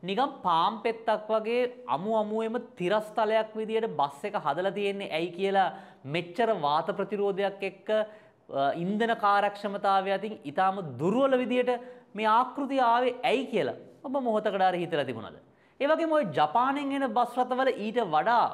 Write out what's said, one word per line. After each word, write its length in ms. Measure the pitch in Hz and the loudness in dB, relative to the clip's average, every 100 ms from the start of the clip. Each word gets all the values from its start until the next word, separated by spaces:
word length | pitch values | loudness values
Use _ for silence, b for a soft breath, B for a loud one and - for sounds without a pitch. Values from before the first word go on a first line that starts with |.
නිකන් 340 | 175 196 269 - | -4 -2 -2 -2
පාම් 400 | 185 165 180 220 | 0 2 2 0
පෙත්තක් 480 | 233 226 - 214 214 | -4 -4 0 -2 0
වගේ 420 | 220 214 240 247 247 - | -2 0 0 0 -4 -4
අමු 240 | 139 196 220 | -4 0 0
අමුවේම 420 | 208 214 226 233 226 - | 0 -2 -2 -4 -8 -4
තිරස් 320 | 175 214 214 | 0 0 0
තලයක් 420 | - 214 220 220 | -2 2 2 0
විදියට 340 | 220 220 220 220 | -4 -2 -2 -2
බස් 280 | 156 143 - | 0 -2 -2
එක 120 | 208 196 | -6 -4
හදලා 400 | 147 143 190 196 | -2 0 0 0
තියෙන්නේ 360 | 202 202 196 | -4 -4 -4
ඇයි 200 | 160 175 | -4 -4
කියලා 360 | 170 196 196 180 - B B | -2 0 2 2 -2 B B
මෙච්චර 460 | 131 156 170 175 226 208 | -6 -6 -6 -2 0 2
වාත 300 | 143 151 165 196 | 2 0 0 -4
ප්‍රතිරෝධයක් 680 | 190 208 202 185 196 196 | -4 -2 -2 0 -2 -2
එක්ක, 260 | 190 185 - | -8 -10 -2
අ, 720 | 214 214 - - _ _ 135 139 | -2 -2 -8 -20 _ _ 0 0
ඉන්ධන 380 | 156 175 208 226 233 | 0 -2 0 0 2
කාර්යක්ෂමතාවය 920 | 208 202 202 208 208 196 202 196 190 | 4 4 2 -2 -8 -2 2 2 2
අතින් 260 | 190 208 208 | -2 -4 -10
ඉතාම 340 | 143 143 190 196 170 | -8 0 2 2 -6
දුර්වල 400 | 123 160 233 269 254 | -2 0 2 4 2
විදියට 340 | 247 247 247 240 B B B | 2 0 0 -2 B B B
මේ 180 | 196 220 | -2 2
ආකෘතිය 520 | 226 254 254 277 269 | 4 2 -2 -2 2
ආවේ 380 | 240 233 254 247 | 4 4 2 0
ඇයි 280 | 151 233 254 | 0 0 0
කියලා 300 | 214 131 110 - - | 0 0 -4 -12 -14
ඔබ 140 | 285 269 | -4 -2
මොහොතකට 400 | 247 214 214 196 | 0 0 0 2
හරි 240 | 185 180 | 2 2
හිතලා 240 | 170 160 131 | -2 -2 -2
තිබුණාද? 280 | 113 95 76 - b b b | -4 -10 -16 -20 b b b
ඒ 80 | 277 | 0
වගේම 240 | 320 320 | 2 2
ඔය 120 | 302 233 | 2 0
ජපානයෙන් 640 | 131 151 233 254 277 277 | 2 2 4 2 0 -2
එන 120 | 277 269 | -2 0
බස් 240 | 220 240 | 0 0
රථවල 360 | 247 247 247 269 | 0 0 2 0
ඊට 260 | - 208 226 | 0 -2 -2
වඩා 400 | 214 151 175 240 170 | 2 2 4 4 2